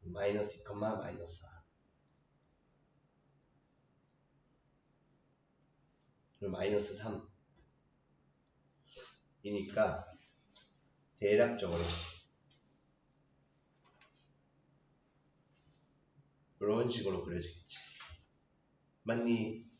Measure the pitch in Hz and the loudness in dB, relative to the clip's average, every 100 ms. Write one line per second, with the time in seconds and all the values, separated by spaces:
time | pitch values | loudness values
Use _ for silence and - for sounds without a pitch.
0 | 87 95 101 104 101 - - 104 107 110 | -8 0 2 2 -2 -6 -10 -4 -2 -2
1 | 92 92 - - - - - _ _ _ | -6 -10 -12 -14 -18 -20 -20 _ _ _
2 | _ _ _ _ _ _ _ _ _ _ | _ _ _ _ _ _ _ _ _ _
3 | _ _ _ _ _ _ _ _ _ _ | _ _ _ _ _ _ _ _ _ _
4 | _ _ _ 139 _ _ 135 _ _ 139 | _ _ _ _ _ _ _ _ _ _
5 | _ _ _ _ _ _ _ _ _ _ | _ _ _ _ _ _ _ _ _ _
6 | _ _ _ _ 101 87 95 104 101 - | _ _ _ _ -4 0 2 2 0 -6
7 | 110 98 - - _ _ - _ _ _ | -6 -8 -10 -20 _ _ -20 _ _ _
8 | _ _ _ _ _ _ _ _ _ - | _ _ _ _ _ _ _ _ _ -18
9 | - - - _ 101 101 95 - 92 - | -18 -18 -20 _ -4 -4 -2 2 2 2
10 | - - - _ _ - - _ _ _ | -8 -18 -20 _ _ -20 -20 _ _ _
11 | _ _ 101 104 120 120 95 85 85 85 | _ _ 6 8 8 6 0 0 0 -2
12 | - - - _ _ - _ _ _ _ | -6 -12 -20 _ _ -20 _ _ _ _
13 | _ _ _ _ _ _ _ _ _ _ | _ _ _ _ _ _ _ _ _ _
14 | - - - _ _ _ _ _ _ _ | -20 -20 -20 _ _ _ _ _ _ _
15 | _ _ _ _ _ _ - _ _ _ | _ _ _ _ _ _ -20 _ _ _
16 | _ - - _ _ _ 104 110 123 113 | _ -20 -20 _ _ _ 2 4 2 2
17 | 98 90 85 87 - - - - - - | 0 -2 -2 -4 -6 -12 -14 -14 -14 -18
18 | - - - _ _ _ _ _ _ _ | -18 -18 -20 _ _ _ _ _ _ _
19 | 107 117 120 113 107 - - - | -2 0 4 2 2 -4 -12 -20